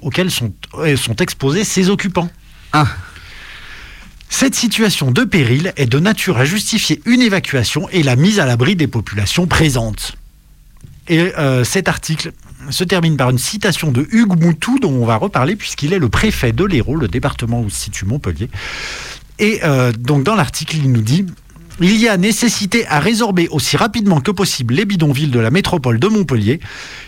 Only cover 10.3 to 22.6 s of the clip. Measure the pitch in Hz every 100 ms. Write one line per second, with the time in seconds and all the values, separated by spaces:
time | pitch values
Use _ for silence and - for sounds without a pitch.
10.3 | _ _ - - - - - - 165 180
11.3 | - 143 127 120 190 180 151 - 160 165
12.3 | - - - 139 135 180 185 165 147 127
13.3 | 127 - 208 208 - 160 123 151 226 226
14.3 | 175 170 160 - 269 208 131 117 110 196
15.3 | 143 135 214 - - 147 196 127 - 220
16.3 | - 123 113 196 165 131 151 202 135 117
17.3 | - 117 117 107 - - - 95 143 104
18.3 | 78 - - - - - - - - -
19.3 | - 208 208 165 131 127 113 120 147 135
20.3 | 220 139 - 156 160 135 120 110 156 190
21.3 | - - - - - 175 220 233 196 196
22.3 | 214 240 -